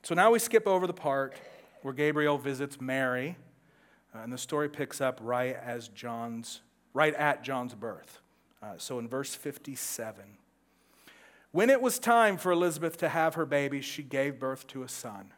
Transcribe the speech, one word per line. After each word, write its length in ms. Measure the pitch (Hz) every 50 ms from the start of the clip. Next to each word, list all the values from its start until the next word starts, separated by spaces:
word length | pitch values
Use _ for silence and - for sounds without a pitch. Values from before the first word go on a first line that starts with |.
| -
So 120 | - 175
now 160 | 170 190 226
we 80 | 233 220
skip 260 | 226 - - 220 214
over 220 | 202 190 185 180
the 60 | 180 170
part 420 | - - 151 135 139 135 131 - - - - - - - - _ -
where 120 | - 135 131
Gabriel 440 | 127 147 151 147 151 147 147 147
visits 420 | 139 120 143 135 127 143 139 - -
Mary, 560 | 127 131 131 135 135 127 123 127 127 156 180 - - - _ _ _ _ _ _ _ _ _ _ _ _ -
uh, 40 | 110
and 120 | 113 117
the 60 | 127
story 320 | 123 - - 160 147 151 147
picks 320 | 147 - 143 135 - -
up 180 | 139 131 131 -
right 360 | 110 117 123 123 127 127 127
as 320 | - - 120 120 120 113 110
John's 720 | 101 - - 120 117 117 117 117 117 113 113 - - - _ _ _ _ _ _ _
right 200 | 131 156 156 151
at 280 | - 147 147 135 - -
John's 320 | 135 135 131 123 123 120
birth. 460 | 104 110 113 98 - - - - - _ _ _ _ _ _ _ _
Uh, 160 | - 107 95
so 220 | 85 - - 135 123
in 80 | 117
verse 280 | 117 123 135 139 139 -
fifty-seven, 1000 | - - 147 143 - - 143 135 - - - - - 113 110 104 98 101 101 104 _ _ _ _ _ _ _ _ _ _ _ _ _ _ - - - - - _ _ _ _
"When 180 | - 170 214 247
it 120 | 277 254
was 180 | 254 247 - -
time 380 | - 233 233 233 226 208 196
for 140 | 160 - 180
Elizabeth 460 | 175 170 175 175 156 147 165 165 160
to 120 | - 175 156
have 260 | 147 165 160 160 156
her 100 | 170 160
baby, 360 | 139 143 143 143 139 139 139
she 220 | 135 - - - 147
gave 360 | 131 139 135 135 143 135 120
birth 280 | 135 131 131 123 -
to 160 | - - 135 127
a 60 | 120
son. 440 | - - - 120 104 98 95 95 -